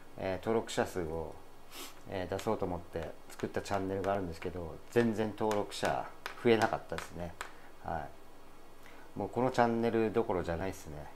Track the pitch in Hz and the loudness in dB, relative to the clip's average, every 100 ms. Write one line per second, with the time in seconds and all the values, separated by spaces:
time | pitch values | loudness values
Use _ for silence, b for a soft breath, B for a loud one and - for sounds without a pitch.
0 | B - 95 92 113 113 - - 117 92 | B -4 -2 0 2 2 2 0 2 0
1 | 80 82 80 - - - - B B B | -2 -2 -6 -8 -14 -14 -12 B B B
2 | - 95 87 95 113 104 92 85 - 85 | -6 -4 -2 0 2 2 2 -2 -4 -6
3 | - - - - 110 104 - 98 95 98 | -6 -8 -12 -4 -2 -2 0 0 0 0
4 | 95 101 87 82 90 87 82 71 - 120 | 2 0 0 -4 -6 -4 -6 -8 2 4
5 | 117 104 107 98 110 104 101 - 90 65 | 6 4 0 2 2 2 0 0 2 2
6 | - - - - 123 113 107 73 - 82 | -2 -8 -10 2 6 8 6 2 -2 -6
7 | - 85 85 - B B B - 85 82 | -6 -6 -6 -6 B B B -10 -4 -4
8 | 71 - - - - - - - B B | -4 -10 -14 -14 -14 -14 -14 -14 B B
9 | B - 98 117 127 123 120 117 117 113 | B -4 -2 2 4 6 6 6 4 4
10 | 110 113 113 92 82 82 95 90 82 73 | 4 4 4 2 2 0 0 -4 -8 -8
11 | 73 | -10